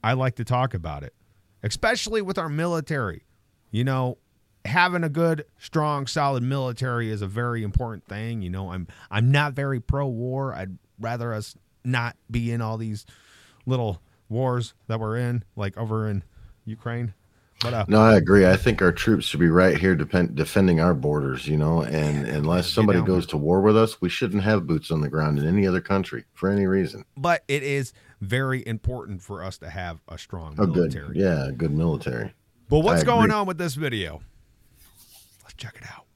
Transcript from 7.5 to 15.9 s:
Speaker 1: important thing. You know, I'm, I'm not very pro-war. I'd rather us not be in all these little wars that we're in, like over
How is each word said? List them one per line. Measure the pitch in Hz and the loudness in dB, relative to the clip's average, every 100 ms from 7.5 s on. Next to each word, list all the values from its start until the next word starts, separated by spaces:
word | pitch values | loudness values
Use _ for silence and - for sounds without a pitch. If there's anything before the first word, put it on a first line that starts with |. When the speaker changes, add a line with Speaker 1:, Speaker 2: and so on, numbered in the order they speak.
| 117 | -2
Speaker 1:
important | 104 101 120 104 _ | 0 -2 -2 -8 _
thing. | 101 113 117 | -10 -6 -6
You | 92 | -6
know, | 92 95 | -6 -6
I'm, | 90 85 - - | -8 -10 -14 -6
I'm | 104 120 | 0 4
not | 143 147 | 4 0
very | 135 139 131 | -2 -4 -4
pro-war. | - - 135 117 123 131 135 | -2 -2 -2 -4 -6 -4 -6
I'd | 69 95 180 _ _ | -6 -10 -12 _ _
rather | 113 120 117 | -8 -6 -6
us | 110 104 - _ _ | -6 -8 -16 _ _
not | 123 123 120 - _ | -4 -2 -2 -8 _
be | 120 117 | -4 -2
in | 117 | -2
all | 113 110 | -4 -6
these | 113 104 - - _ - _ _ - | -6 -8 -12 -20 _ -20 _ _ -4
little | 131 113 87 _ _ _ | -2 -2 -4 _ _ _
wars | 110 131 123 117 _ - | -2 0 -2 -4 _ -8
that | 113 | -6
we're | 110 117 | -4 -2
in, | 123 120 - - | -2 -4 -6 -6
like | 101 98 | -6 -4
over | 113 | -4